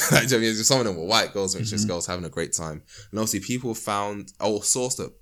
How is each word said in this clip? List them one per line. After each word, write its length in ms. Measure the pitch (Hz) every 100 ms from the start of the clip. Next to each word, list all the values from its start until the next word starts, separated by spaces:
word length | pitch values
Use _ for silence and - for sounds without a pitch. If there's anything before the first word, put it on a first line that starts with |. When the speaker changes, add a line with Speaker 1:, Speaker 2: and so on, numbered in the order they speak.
Speaker 1:
<laughs> 100 | -
Like, 160 | 160 117
do 80 | 120
you 60 |
know 60 | 113
what 40 |
I 20 |
mean? 100 | 110
Some 160 | 110 135
of 60 | 113
them 120 | 85
were 80 | 85
white 260 | 110 90
girls, 220 | 101 95 -
mixed 180 | 110
Speaker 2:
Mm-hmm. 140 | 104 104
Speaker 1:
girls 180 | 87 85
having 180 | 90 82
a 40 |
great 240 | - 78
time. 280 | - 82 76 - - -
And 80 | 104
obviously 200 | 110 101
people 320 | - 123 123
found, 580 | 110 - 101 101 104 95 -
or 180 | 104 104
sourced 380 | - 127 127 -
a 120 | 80 -